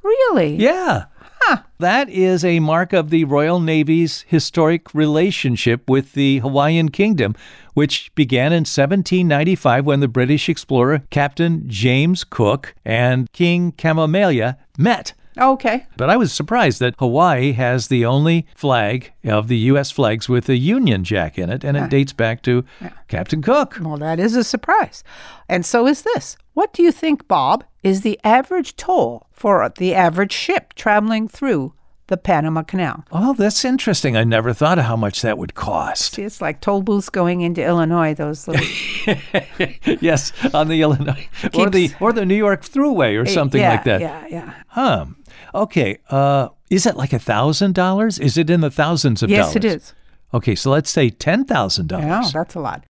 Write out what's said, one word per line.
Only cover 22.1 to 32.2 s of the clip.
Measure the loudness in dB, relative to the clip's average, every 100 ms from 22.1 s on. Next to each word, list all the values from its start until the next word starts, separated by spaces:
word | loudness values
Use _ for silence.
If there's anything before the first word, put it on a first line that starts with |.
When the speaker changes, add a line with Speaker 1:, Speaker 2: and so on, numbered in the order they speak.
Speaker 2:
back | -2 -2 -2
to | 0 -2 -2 -16
Speaker 1:
Yeah. | -18 -18 -8
Speaker 2:
Captain | -8 -4 -2
Cook. | 2 0 0 -6
Speaker 1:
Well, | -10 -6
that | -4 -2
is | 0 0
a |
surprise. | -2 -4 0 0 0 -8 -20 -20 -20 -20 -4
And | -2
so | 0 2 2
is | 0
this. | -2 -4 -6 -18 _
What | -2 -2
do | 2
you | 2
think, | 2 -2 -2 0
Bob, | 0 2 0 -4 _
is | -2 0
the | -2 -2
average | 2 2 2 -4 -6 -10
toll | -2 0 0 -6 _
for | -6 0 2 0 -2
the | 0
average | 2 2 2 -2
ship | -4 -2 -4 -4
traveling | -6 0 2 2 -2 -4
through | -6 -2 -2 -4 -12 -20 _ -6
the |
Panama | -4